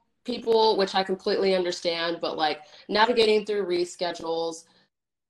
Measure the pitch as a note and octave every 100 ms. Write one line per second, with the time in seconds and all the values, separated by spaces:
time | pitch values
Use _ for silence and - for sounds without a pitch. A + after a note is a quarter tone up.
0 | _ _ - A#3+ A#3+ A3+ A3 G3 F#3+ G3
1 | F#3+ F#3+ G#3+ F3+ G3 F#3 F3 F3 F3 E3+
2 | E3+ E3+ D#3+ - D#3 C#3+ - - - G3+
3 | A3+ A#3 G#3+ G#3+ G#3 G#3 F3+ F3 F3 -
4 | F3 E3+ E3 E3 E3 D#3+ - _ _ _
5 | _ _